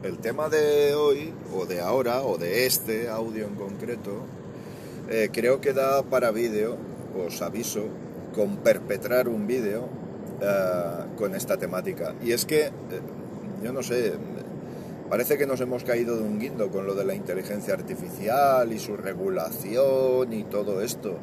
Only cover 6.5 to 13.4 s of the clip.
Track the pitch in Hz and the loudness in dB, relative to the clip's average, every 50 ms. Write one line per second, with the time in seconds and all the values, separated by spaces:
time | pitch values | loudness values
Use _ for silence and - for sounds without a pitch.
6.5 | 107 107 107 113 120 - - - - - - - - 95 90 82 - - 87 80 | 2 2 0 0 -2 -4 -8 -10 -10 -10 -10 -8 -6 -4 -4 -4 -4 -4 -6 -4
7.5 | 85 107 120 - - 107 104 107 - - - - - - - - - 107 104 101 | -4 -4 -4 -4 -4 -4 -4 -4 -8 -10 -12 -12 -12 -12 -12 -8 0 0 0 0
8.5 | 101 104 - - - 95 - - 101 95 - 104 120 127 123 123 117 107 104 101 | 0 4 6 6 6 6 2 -4 -4 -4 0 2 4 4 4 4 2 0 0 0
9.5 | 123 131 113 101 101 113 123 - - - - - - - - - - - 98 101 | 0 0 0 0 -2 -2 -4 -6 -8 -10 -10 -10 -10 -10 -10 -10 -6 -2 0 2
10.5 | 101 98 95 92 90 90 85 85 85 87 - - - - 107 98 95 85 - - | 4 4 4 2 2 0 0 -2 -4 -6 -8 -8 -4 -2 -2 -2 -2 -2 0 0
11.5 | 101 - 95 87 90 92 87 98 90 - 98 - - - - 117 117 120 - - | 0 0 0 -2 -2 -2 -2 -2 -4 -4 -4 -6 -6 -4 0 2 2 2 2 2
12.5 | 156 151 151 139 - - - - 95 92 - - - - - - - - | 4 2 2 2 -2 -8 -10 -8 -8 -8 -8 -8 -10 -10 -10 -10 -10 -10